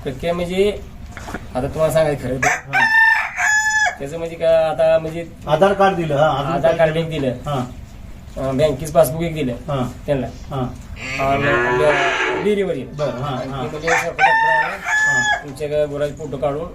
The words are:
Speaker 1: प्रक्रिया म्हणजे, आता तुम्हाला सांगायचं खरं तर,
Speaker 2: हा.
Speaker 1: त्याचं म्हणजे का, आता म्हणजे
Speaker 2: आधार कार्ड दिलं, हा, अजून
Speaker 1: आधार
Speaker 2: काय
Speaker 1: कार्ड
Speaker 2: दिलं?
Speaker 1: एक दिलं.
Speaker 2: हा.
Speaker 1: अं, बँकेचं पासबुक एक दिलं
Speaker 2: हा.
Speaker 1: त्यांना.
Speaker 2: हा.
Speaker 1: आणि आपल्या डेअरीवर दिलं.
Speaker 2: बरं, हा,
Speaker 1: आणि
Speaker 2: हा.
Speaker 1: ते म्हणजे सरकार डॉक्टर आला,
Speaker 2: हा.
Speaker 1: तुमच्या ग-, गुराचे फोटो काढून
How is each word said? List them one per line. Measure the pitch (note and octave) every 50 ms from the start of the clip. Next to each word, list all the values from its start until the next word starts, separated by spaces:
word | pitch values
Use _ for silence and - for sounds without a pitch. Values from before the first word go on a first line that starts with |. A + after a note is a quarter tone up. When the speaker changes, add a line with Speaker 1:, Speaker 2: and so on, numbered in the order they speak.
| -
Speaker 1:
प्रक्रिया | D3 C3 C3 E3 E3+ F3
म्हणजे, | F3 F3 E3+ F#3 F#3+ G3 G#3 G3 - - - - - - - - - - - - - - - -
आता | B2+ B2+
तुम्हाला | C#3 C3 D#3 D#3+ D#3 -
सांगायचं | D#3+ D#3+ D3+ D3 - -
खरं | B2+ B2+
तर, | C3 -
Speaker 2:
हा. | - - - - C#3 - F#5+ A5+ A5+ A5 A5+ - A5+ A5 - - - - - - - G#5+ A5 - - C#4+ C#4+ C#4 - - -
Speaker 1:
त्याचं | C#3 C#3 D3+
म्हणजे | E3 E3 E3 E3
का, | E3 E3 E3 E3 D#3+ D#3+ D#3+
आता | D3+ D#3+ D#3+ D#3+ D#3+ D#3+
म्हणजे | D#3+ D#3+ D#3+ E3+ E3+ E3 - - -
Speaker 2:
आधार | D3 D3+ D3 F#3 G3+ G3+
कार्ड | F#3+ G3 G3 F3+
दिलं, | E3+ E3 D3+ C#3+
हा, | C#3 D3+ D#3
अजून | C#3 C3+ C#3+ C#3
Speaker 1:
आधार | C3+ C#3
Speaker 2:
काय | D3 E3 E3
Speaker 1:
कार्ड | E3 E3 D#3 D#3
Speaker 2:
दिलं? | E3 E3
Speaker 1:
एक | D#3
दिलं. | D#3 D3+ C3+
Speaker 2:
हा. | B2+ A#2+ - - D3+ C#3+ C3+ B2 - - - - - - - - - - - - - -
Speaker 1:
अं, | - C3+ C3+ C3+
बँकेचं | C3 D#3 D3+ C3+ B2+ D#3+ D3+ D3
पासबुक | F3 D#3 - D#3+ E3
एक | E3+ E3 D#3
दिलं | D#3 C#3+ B2
Speaker 2:
हा. | B2 - - E3 C#3+ C3 B2 - - - -
Speaker 1:
त्यांना. | - D3 C3+ B2
Speaker 2:
हा. | A2+ - - - - C#3+ C3+ B2+ - - - - - - - - - - - C3+
Speaker 1:
आणि | C3+ C#3 C#3 C#3+
आपल्या | C#3+ - - F3+ - F#3 F#3 - D3+ D3 C#3+ - - - - - A4 - - -
डेअरीवर | G3+ G#3 G3+ G3 F3 E3
दिलं. | C3+ B2 - B2
Speaker 2:
बरं, | C#3+ D3 C3+ - D3
हा, | C#3+ D3 C3+
Speaker 1:
आणि | B2 B2+ C3+
Speaker 2:
हा. | C3+ C3+ -
Speaker 1:
ते |
म्हणजे | - D3+ D3+ D3+
सरकार | E3 E3+ - -
डॉक्टर | E3+ - - - - - - - - A3 - G3
आला, | - G3 G3 -
Speaker 2:
हा. | - G#3 G3+ F#3+ F#3+ F#3+ F#3+ G#3 F3+ - - -
Speaker 1:
तुमच्या | D3 C3+ - D3+
ग-, | C#3+ D3 D3+ D3+ D3
गुराचे | C#3 C#3+ D3 D3 C#3
फोटो | - D#3+ C#3+ C3+
काढून | C#3 C#3+ C#3+ C#3 D3+ E3+ F3+ -